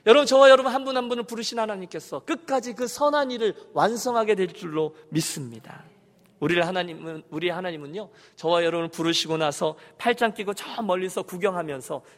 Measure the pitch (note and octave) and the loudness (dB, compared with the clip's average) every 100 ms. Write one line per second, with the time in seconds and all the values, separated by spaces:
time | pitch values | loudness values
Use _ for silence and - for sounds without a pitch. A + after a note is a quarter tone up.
0 | G#3+ C#4 C4 C4+ C4+ C4 C4 C4 C4+ B3+ | 4 4 6 8 10 10 6 -2 -2 -2
1 | A#3+ A#3+ - A#3 A3+ A#3 A3 G3 F3+ E3 | -2 -4 -4 -8 -6 -4 -4 -6 -10 -12
2 | - C#3 - D4 - C4+ A#3+ G#3 B3 - | -10 -10 -6 -6 -2 -2 -2 -6 -6 0
3 | D4 D4 C4+ A#3+ A3 - - D3 F#3 A3+ | 2 2 0 0 -2 -2 -4 2 2 2
4 | B3+ A#3 G#3+ G3+ F#3 D#3 E3+ D#3 D#3 - | -2 0 2 2 0 -4 -4 -2 -2 -6
5 | - D#3 D#3+ - B2 A2+ - - - _ | -4 -2 -2 -6 -10 -14 -18 -20 -20 _
6 | _ _ _ _ D3 F3 E3+ F#3 F3 D#3 | _ _ _ _ 0 2 2 0 -4 -8
7 | D#3+ D#3+ - D3+ F3 E3+ F#3 D#3 C#3+ F#3 | -12 -12 -10 -4 -4 -2 -6 -8 -10 -12
8 | G3 - - - D#3+ E3+ E3+ E3+ E3 E3 | -14 -18 -20 -6 2 4 4 0 -4 -2
9 | E3 E3 D#3 D#3+ D3+ C#3+ D#3 D#3 - - | 0 0 -2 0 0 0 -4 -4 -16 -4
10 | A#3 A#3+ A3+ A3 G3+ G3+ - - G#3 F#3 | -2 2 0 0 -6 -6 -8 -6 -2 0
11 | F#3 G3 F#3 F3+ G3 F3+ D#3 C3+ B2+ C#3 | -2 -6 -6 -2 -2 -2 -4 -8 -8 -10
12 | - | -10